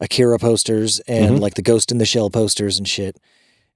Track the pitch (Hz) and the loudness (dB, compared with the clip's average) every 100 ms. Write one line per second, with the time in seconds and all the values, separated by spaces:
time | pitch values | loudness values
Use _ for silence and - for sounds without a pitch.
0 | - - 120 117 117 110 - 110 110 - | -4 2 2 2 2 0 0 -2 -2 -4
1 | - 117 104 135 101 - 107 113 - 120 | -4 0 2 2 0 -2 2 2 2 0
2 | 107 120 104 113 104 - 101 95 98 - | 0 0 0 0 -2 -2 -4 -4 -6 -6
3 | 95 - _ _ _ _ _ | -8 -10 _ _ _ _ _